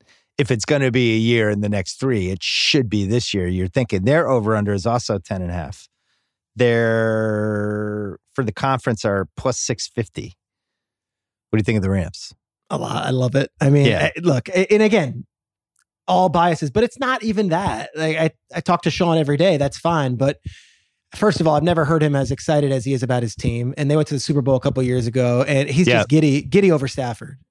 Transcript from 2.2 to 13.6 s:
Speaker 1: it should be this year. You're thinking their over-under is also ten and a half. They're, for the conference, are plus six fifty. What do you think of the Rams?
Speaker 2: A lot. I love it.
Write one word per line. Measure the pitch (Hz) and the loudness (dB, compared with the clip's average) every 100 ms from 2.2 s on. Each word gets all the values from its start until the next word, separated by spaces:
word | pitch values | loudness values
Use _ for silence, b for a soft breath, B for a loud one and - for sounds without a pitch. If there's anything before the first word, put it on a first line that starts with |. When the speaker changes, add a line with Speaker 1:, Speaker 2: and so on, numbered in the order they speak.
| 92 | -2
Speaker 1:
it | 95 | -4
should | - - - 151 117 | -4 -2 0 2 2
be | 104 98 | 0 0
this | 120 - | -2 -2
year. | 101 90 | -2 -2
You're | 90 92 | -2 -2
thinking | - 123 95 | -2 -2 0
their | 101 156 135 | 2 2 2
over-under | 127 107 110 104 | 0 2 0 0
is | 101 113 | -2 0
also | 120 - 101 | -2 -2 -6
ten | - 95 | -4 -6
and | 87 | -4
a | |
half. | 87 73 - - _ _ _ _ _ _ 110 | -6 -8 -12 -20 _ _ _ _ _ _ 0
They're, | 120 117 113 113 113 110 110 107 107 104 104 104 104 104 101 - _ | 2 2 2 2 0 0 -2 -2 -2 -2 -4 -4 -6 -6 -8 -12 _
for | - | -4
the | 117 | -4
conference, | - 135 131 - 110 | -2 -2 -2 -2 -2
are | 110 98 92 - | -2 -2 -4 -4
plus | 135 123 | -4 -2
six | - 117 - | -4 -6 -6
fifty. | - 110 - 104 - _ _ _ _ _ _ _ _ _ _ _ | -8 -8 -10 -14 -16 _ _ _ _ _ _ _ _ _ _ _
What | 110 | -2
do | |
you | |
think | 101 110 | 0 0
of | |
the | 95 | 0
Rams? | 98 85 - - - _ _ - | -2 -4 -10 -18 -20 _ _ -8
Speaker 2:
A | 151 | -8
lot. | - - 139 | -4 -6 -2
I | |
love | 131 127 | -2 0
it. | 139 139 _ | 0 -2 _